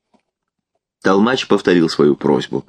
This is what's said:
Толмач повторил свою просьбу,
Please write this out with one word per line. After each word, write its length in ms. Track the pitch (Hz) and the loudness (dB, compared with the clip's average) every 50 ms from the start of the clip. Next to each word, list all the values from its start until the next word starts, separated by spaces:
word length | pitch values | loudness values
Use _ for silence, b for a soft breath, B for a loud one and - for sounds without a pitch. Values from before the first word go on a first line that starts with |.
| _ _ _ _ _ _ _ _ _ _ _ _ _ _ _ _ _ _ _ _ - | _ _ _ _ _ _ _ _ _ _ _ _ _ _ _ _ _ _ _ _ -2
Толмач 460 | 95 95 98 107 120 131 127 - - | 0 2 2 2 0 0 -4 -2 -2
повторил 400 | 104 98 - 104 90 87 82 80 | -2 0 2 2 2 2 2 0
свою 280 | - - 71 73 69 | 0 0 0 0 0
просьбу, 480 | - - 71 71 64 62 - 60 69 - | 0 -2 -2 -2 -2 -4 -6 -8 -10 -10